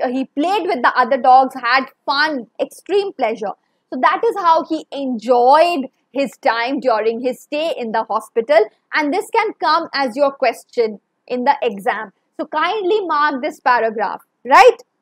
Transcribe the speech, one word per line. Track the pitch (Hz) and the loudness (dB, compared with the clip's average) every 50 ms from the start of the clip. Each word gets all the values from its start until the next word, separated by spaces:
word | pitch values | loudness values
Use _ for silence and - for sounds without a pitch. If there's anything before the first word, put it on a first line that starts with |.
| - | -6
uh, | 254 | -4
he | 247 269 269 | -4 -4 -6
played | - _ 285 302 359 403 427 330 | -4 _ -4 -2 0 -2 -2 -2
with | 370 381 247 | -2 -2 0
the | 240 285 - | 0 0 2
other | 247 254 226 277 | 2 0 0 0
dogs, | 247 240 262 254 269 269 254 - | 2 4 6 6 6 4 2 -2
had | 262 240 233 254 269 254 - _ _ _ | -6 -2 0 0 0 0 -4 _ _ _
fun, | 302 277 277 302 311 302 247 214 - _ - | -4 -2 0 0 -2 -2 -6 -10 -12 _ -8
extreme | - - - - - - 370 403 392 392 - | -8 -8 -8 -16 -8 -2 -2 -2 -2 -4 -4
pleasure. | - 254 214 226 190 214 190 - - _ _ _ _ _ _ 311 | -4 -4 -4 -4 -6 -8 -10 -10 -12 _ _ _ _ _ _ -6
So | 254 | 0
that | - 302 339 - 453 | 2 2 2 2 0
is | 466 330 | -2 -2
how | 403 359 330 320 330 311 | 0 2 2 2 2 0
he | - 311 311 - _ | -2 -6 -8 -6 _
enjoyed | - 277 277 262 247 214 214 247 247 240 240 254 285 311 339 349 349 285 262 - _ _ _ _ | -10 -8 -6 -6 -6 -6 0 2 2 4 6 6 6 6 4 2 0 -4 -6 -8 _ _ _ _
his | - 277 277 220 - _ | -4 -4 -4 -4 -6 _
time | - 240 220 233 233 254 277 240 | -2 -2 0 0 -2 -4 -4 -2
during | 202 254 220 214 214 226 233 226 | 0 0 0 0 0 -2 -2 -2
his | 254 - 240 - | -4 -6 -6 -6
stay | - _ 294 294 320 330 - | -10 _ -6 -4 -4 -4 -6
in | - 247 220 | -6 -6 -4
the | 214 226 - - | -4 -4 -4 -2
hospital. | 202 220 - - _ 233 226 285 294 339 427 - - _ _ _ 240 | -4 -6 -6 -4 _ -4 0 2 4 4 4 2 -4 _ _ _ -4
And | 311 302 285 294 | -2 -2 -2 -2
this | 403 - - | -4 -4 -2
can | - 440 453 415 - - | -2 -2 -2 -2 -4 -2
come | 359 311 311 339 330 - - | 0 0 0 0 -2 -4 -4
as | 277 277 247 214 | -4 -4 -2 0
your | 285 285 277 | 0 0 0
question | 277 - 262 233 233 - - _ - 240 226 220 214 - _ _ _ _ _ | 0 0 -2 -2 -2 -4 -12 _ -4 -2 -2 -2 -4 -10 _ _ _ _ _
in | - 247 247 247 | -8 -6 0 0
the | - - - | 0 0 0
exam. | - 240 202 202 185 247 208 214 220 196 _ _ _ _ _ - | -2 -4 -4 -4 -4 -6 -6 -6 -10 -14 _ _ _ _ _ -12
So | 302 | -10
kindly | - - 311 330 359 427 440 381 349 440 440 381 | -6 -4 -4 -2 -2 -4 -2 -2 -2 -2 -2 -2
mark | 330 302 285 302 302 285 247 269 | -2 -2 0 0 -2 -2 -4 -6
this | 330 - - | -8 -8 -2
paragraph, | _ 262 247 233 220 226 214 226 202 - - - _ _ _ _ - | _ 0 2 2 0 -2 -2 -4 -4 -6 -6 -10 _ _ _ _ 0
right? | 240 277 339 453 494 466 - _ _ _ _ | 4 6 8 8 8 6 4 _ _ _ _